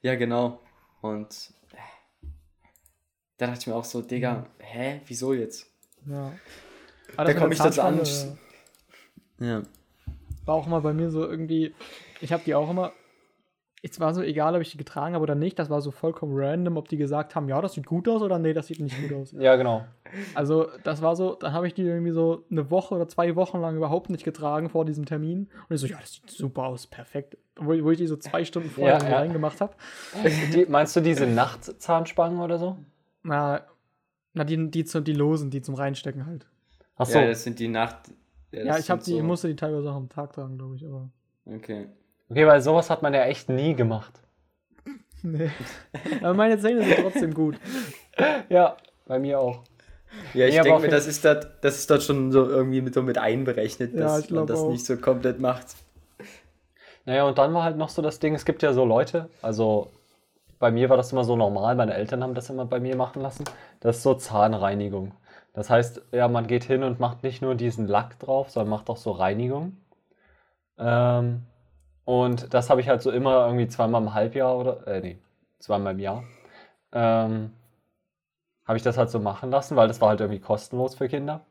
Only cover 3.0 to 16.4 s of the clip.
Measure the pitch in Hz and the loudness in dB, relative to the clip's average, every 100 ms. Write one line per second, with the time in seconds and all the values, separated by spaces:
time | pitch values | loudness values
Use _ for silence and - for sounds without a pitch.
3 | _ _ _ _ 123 123 - 113 117 123 | _ _ _ _ -6 -6 -6 -8 -6 -10
4 | 117 123 123 117 - _ - 113 131 143 | -6 -4 -4 -4 -10 _ -16 -8 -8 -8
5 | - 120 131 131 110 - - _ _ _ | -12 -6 -2 -2 -4 -10 -20 _ _ _
6 | 139 143 135 175 - - - - - _ | -12 -10 -10 -14 -20 -20 -20 -20 -20 _
7 | - - 156 160 156 156 156 - 185 165 | -14 -2 0 4 2 4 2 4 2 2
8 | 151 143 139 143 - - _ _ _ - | 0 -4 -8 -14 -20 -20 _ _ _ -20
9 | _ - _ _ 120 110 104 _ _ _ | _ -20 _ _ -4 -4 -8 _ _ _
10 | - - - - - 156 151 165 151 156 | -16 -16 -16 -12 -2 -2 0 -2 0 -2
11 | 170 156 165 160 160 160 156 - - - | -2 -2 -4 -6 -2 -2 -2 -6 -20 -20
12 | - - 143 165 160 143 151 180 180 - | -20 -16 -4 -4 0 0 0 -2 -4 -8
13 | _ _ _ _ _ _ _ _ 170 - | _ _ _ _ _ _ _ _ -16 -4
14 | 156 175 175 151 151 175 160 147 143 - | -2 0 -2 0 0 0 -4 -10 -12 -8
15 | 151 175 151 143 170 185 151 147 143 - | -4 -2 0 0 -2 -2 -2 -2 -4 -4
16 | 165 165 151 135 | -6 -4 -6 -2